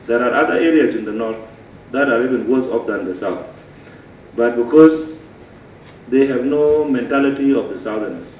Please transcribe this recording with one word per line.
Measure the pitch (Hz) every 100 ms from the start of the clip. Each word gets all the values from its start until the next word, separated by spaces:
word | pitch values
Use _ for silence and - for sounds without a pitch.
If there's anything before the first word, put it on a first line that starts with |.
There | - 120
are | -
other | - 156
areas | - 165 156 127
in | 110
the | 107
north | 107 113 110 - - - - -
that | 131 139
are | 117
even | 127 123 110
worse | 131
off | 123 117 -
than | 101
the | 90
south. | 90 101 87 - - - - - - - - -
But | - 120
because | 120 120 151 160 160 156 160 - - - - - - - - -
they | 127 139
have | 127
no | 127 147 151 151
mentality | 143 127 117 139 139 135 139
of | 131 104
the | 95
southerners | 110 107 101 85 85